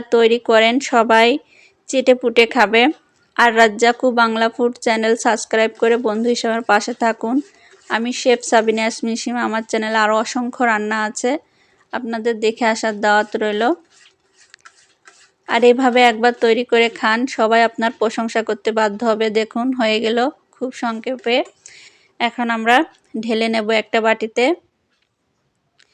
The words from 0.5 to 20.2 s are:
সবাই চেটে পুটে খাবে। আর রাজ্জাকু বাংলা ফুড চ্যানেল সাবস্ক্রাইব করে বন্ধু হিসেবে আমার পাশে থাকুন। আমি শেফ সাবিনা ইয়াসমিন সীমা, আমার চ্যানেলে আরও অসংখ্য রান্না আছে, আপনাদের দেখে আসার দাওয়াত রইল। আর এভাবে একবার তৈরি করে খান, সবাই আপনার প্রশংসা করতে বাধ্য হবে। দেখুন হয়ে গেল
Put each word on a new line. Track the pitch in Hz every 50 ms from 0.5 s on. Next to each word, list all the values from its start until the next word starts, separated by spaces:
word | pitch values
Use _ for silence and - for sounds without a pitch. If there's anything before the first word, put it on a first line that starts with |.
| 226 220 220 226 240 254
সবাই | - - 262 233 226 233 226 226 226 233 285 302 - _ _ _ _ _ _ _ _ -
চেটে | 269 262 254 262 254
পুটে | 254 254 233 226 240 226
খাবে। | 226 - 254 208 196 220 226 247 302 339 - _ _ _ _ _ _ _
আর | - 240 240 220
রাজ্জাকু | 226 233 220 202 220 233 233 233 - 262 254
বাংলা | 233 240 233 226 220 226 226 226
ফুড | - - 240 240 247
চ্যানেল | - - 240 220 220 220 220 226
সাবস্ক্রাইব | 220 - 240 214 - - - 226 220 220 220 220 -
করে | 226 233 233
বন্ধু | 233 247 220 208 220 233 240
হিসেবে | 240 - - 226 226
আমার | 226 233
পাশে | - 208 220 - 285 247
থাকুন। | - 240 226 220 - 226 226 254 294 - - _ _ _ _ _ _ _ -
আমি | - 220 226 240 247
শেফ | - - 262 240 240 -
সাবিনা | - 240 226 220 220 220 220 220
ইয়াসমিন | 226 - - 226 226 226
সীমা, | 233 - 254 240 240 226
আমার | 220 214 226 226
চ্যানেলে | - - 220 220 220 220 220
আরও | 214 214 220
অসংখ্য | 220 233 - - 254 240 240 - - 247
রান্না | 233 214 208 208 214 220 220 214
আছে, | 214 214 - - 247 285 - - _ _ _ _ _ _ _ _ _ -
আপনাদের | 269 247 226 233 226 220 240 233 214
দেখে | 220 214 220 - 247
আসার | 220 226 - 233 220 214 202
দাওয়াত | 214 208 208 214 208 214 -
রইল। | 220 214 214 208 208 226 262 349 - _ _ _ _ _ _ _ _ _ _ _ _ _ _ _ _ - - _ _ _ _ _ _ _ _ - _ _ _ _ _ _ -
আর | 226 233 240
এভাবে | 240 240 254 262 247 233 247
একবার | 247 240 220 214 233 240 240 -
তৈরি | 240 226 226 247 240
করে | - 233 233 233 226
খান, | - - 247 220 220 233 254
সবাই | - - - 220 220 226 233 233
আপনার | 220 - - 220 233 -
প্রশংসা | - 214 226 - 240 226 226 - 226 220
করতে | - 214 - - 220
বাধ্য | 220 226 220 208 202 208 247
হবে। | 233 214 208 220 220
দেখুন | 202 220 214 220 - 233 247 262 262
হয়ে | 247 226 220 214 220
গেল | 233 220 226 233